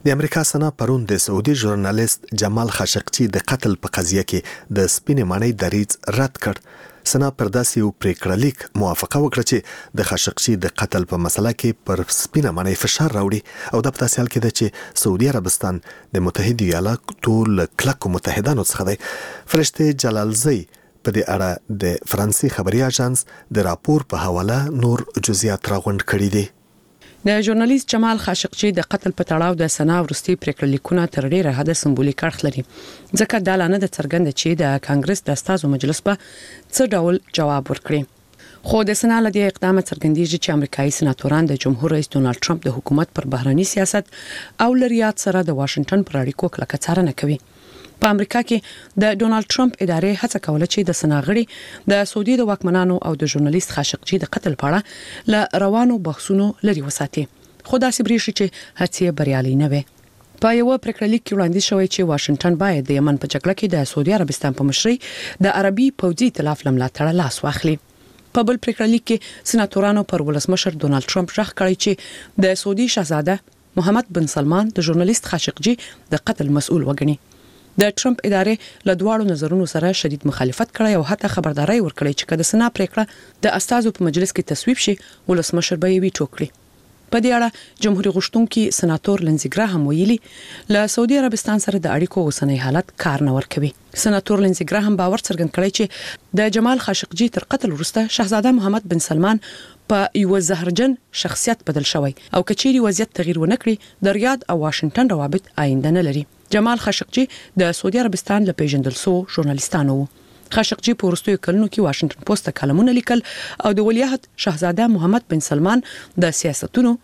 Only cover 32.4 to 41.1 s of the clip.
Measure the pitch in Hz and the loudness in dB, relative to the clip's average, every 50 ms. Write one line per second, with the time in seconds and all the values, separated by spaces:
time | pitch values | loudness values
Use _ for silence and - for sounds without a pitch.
32.4 | - 147 131 139 127 - - - - - - - - - - 190 220 - - 220 | -4 -2 -2 -4 -8 -10 -14 -20 -20 -20 -20 -20 -8 -4 0 0 0 2 0 0
33.4 | 185 190 190 190 175 165 190 202 196 185 - - 151 143 165 175 180 147 135 - | 0 2 2 2 2 2 2 0 0 -2 -4 -6 -4 -2 0 0 0 0 -2 -2
34.4 | - 160 170 156 160 139 139 135 - - 143 143 135 156 202 - _ - 143 135 | -2 0 0 2 2 0 0 0 0 0 0 0 2 0 -2 -2 _ -4 -4 -4
35.4 | - - 190 180 151 143 139 131 135 135 156 - _ 202 202 - - - - - | -2 -2 -2 0 2 0 0 0 0 -2 -2 0 _ -2 -2 -2 -6 -20 -20 -20
36.4 | - - - - - _ - - 262 226 202 180 165 175 180 185 _ _ - - | -20 -20 -20 -20 -18 _ 0 0 0 2 2 2 2 2 2 0 _ _ -4 -2
37.4 | 156 147 143 139 135 - 139 - _ - 151 147 135 _ _ _ _ _ _ - | 0 0 0 -2 -2 -4 -6 -6 _ -4 -2 -2 -4 _ _ _ _ _ _ -20
38.4 | - - - - - - 226 220 220 190 208 - - 233 226 226 226 214 190 208 | -20 -20 -20 -12 -4 0 2 2 2 2 0 2 2 2 4 4 2 2 2 2
39.4 | 202 196 - - - 185 190 262 269 - - 151 - 156 156 156 175 156 165 170 | 2 2 0 0 0 2 2 2 2 -2 -6 -2 0 2 2 2 2 0 -2 -2
40.4 | - - 156 147 143 - - - 139 147 - - 160 143 | -2 0 0 0 0 -2 -2 -2 -2 -2 0 0 0 0